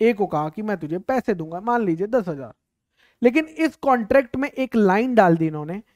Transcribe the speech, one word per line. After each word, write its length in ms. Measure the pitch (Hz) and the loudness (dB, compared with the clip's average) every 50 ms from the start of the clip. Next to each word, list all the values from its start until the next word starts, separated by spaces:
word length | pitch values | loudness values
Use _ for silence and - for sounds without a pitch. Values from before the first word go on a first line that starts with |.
ए 120 | 220 233 240 | 2 2 2
को 140 | 196 202 - | 2 -2 -2
कहा 220 | - 151 151 156 | -2 -2 -4 -4
कि 120 | - - | -6 -8
मैं 160 | 208 214 202 175 | -6 -6 -6 -6
तुझे 220 | 160 147 160 185 | -6 -6 -6 -6
पैसे 340 | 202 - 262 247 - - 208 | -4 -2 -2 -2 0 -2 -4
दूंगा, 280 | 170 160 160 165 180 | -4 -4 -10 -10 -8
मान 200 | 202 233 240 240 | -4 -2 0 0
लीजिए 260 | 226 185 160 160 190 214 | 0 0 -2 -2 -2 -2
दस 200 | 233 254 196 180 | -2 -2 -2 -2
हजार। 260 | 156 139 131 110 - _ _ _ _ _ _ _ _ _ _ _ _ - 233 | -8 -10 -10 -16 -18 _ _ _ _ _ _ _ _ _ _ _ _ 2 2
लेकिन 220 | 247 233 311 311 | 2 2 2 -2
इस 300 | 311 - - 320 302 - | -2 -4 -2 -2 -2 -2
कॉन्ट्रैक्ट 600 | - - 277 254 240 220 190 262 269 269 - - | -2 0 0 2 2 2 2 2 2 2 0 -4
में 140 | 254 269 285 | -6 -6 -6
एक 260 | - - 262 247 - | -4 -4 -4 -2 2
लाइन 400 | 226 208 190 185 208 240 262 247 | 2 4 4 4 2 2 2 4
डाल 220 | 214 196 175 170 165 | 4 6 6 4 2
दी 100 | 165 156 | 2 -2
इन्होंने। 360 | 156 151 151 156 180 208 - _ _ | -4 -6 -10 -10 -12 -12 -14 _ _